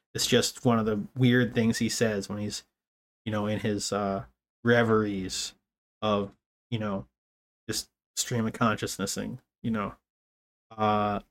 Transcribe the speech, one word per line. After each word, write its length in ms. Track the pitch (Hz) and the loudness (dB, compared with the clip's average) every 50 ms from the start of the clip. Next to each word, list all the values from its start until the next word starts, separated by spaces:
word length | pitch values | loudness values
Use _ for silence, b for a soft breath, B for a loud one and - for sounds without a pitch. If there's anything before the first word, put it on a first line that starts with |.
| _ _ - | _ _ -6
It's 120 | 110 - | -4 0
just 380 | - 127 117 - - - - - | 4 4 4 4 2 -2 0 2
one 140 | 123 117 110 | 2 2 2
of 80 | 107 | 2
the 140 | 110 107 101 101 - - | 0 -2 -2 -4 -6 0
weird 380 | 127 131 120 123 127 120 110 - | 4 4 6 6 4 4 2 0
things 240 | 120 113 113 110 - | 0 2 2 2 0
he 100 | 117 104 | 0 -2
says 400 | - - 120 110 104 98 95 - | 0 0 0 0 0 -2 -4 -6
when 100 | 104 104 | -6 -8
he's, 240 | 104 101 - - - _ _ _ _ _ _ _ _ _ _ _ - | -8 -8 -8 -10 -12 _ _ _ _ _ _ _ _ _ _ _ -6
you 80 | 110 | -4
know, 140 | 107 104 104 | -2 -2 -2
in 120 | 107 107 101 | -2 -2 -2
his, 320 | - 110 104 104 - - | -2 -2 -2 -2 -2 -4
uh, 320 | 98 101 101 98 98 101 - - _ _ _ _ _ _ | -2 -2 0 -2 -2 -4 -6 -10 _ _ _ _ _ _
reveries 880 | - 117 120 120 117 110 110 110 107 104 101 95 92 92 - - - - - _ _ _ _ _ _ _ _ - | 2 4 6 6 6 6 4 4 2 0 -2 -4 -6 -6 -6 -6 -8 -8 -12 _ _ _ _ _ _ _ _ -4
of, 300 | 107 107 104 101 98 - - _ _ _ _ _ _ - | -2 0 0 0 0 -4 -8 _ _ _ _ _ _ -6
you 80 | 120 107 | -6 -4
know, 280 | 107 104 98 98 - - _ _ _ _ _ _ _ _ _ _ _ - | -2 -4 -4 -6 -8 -12 _ _ _ _ _ _ _ _ _ _ _ -8
just 220 | 107 - - _ _ _ _ _ - | -6 -6 -8 _ _ _ _ _ -8
stream 300 | - - - 127 117 110 | -8 -6 -4 -2 -2 -2
of 60 | 107 | -2
consciousnessing, 880 | - - 120 110 107 - 110 98 - - 98 - - - 104 110 120 - _ _ _ _ | -2 0 0 0 0 0 -4 -6 -6 -4 -6 -4 -4 -6 -6 -8 -10 -12 _ _ _ _
you 100 | - 120 | -6 -4
know. 220 | 110 107 101 - - - _ _ _ _ _ _ _ _ _ _ _ _ _ - 113 | -2 -2 -4 -6 -8 -12 _ _ _ _ _ _ _ _ _ _ _ _ _ -10 -4
Uh, 460 | 110 107 107 107 104 104 104 104 101 - _ | 0 2 2 4 2 2 0 -2 -4 -6 _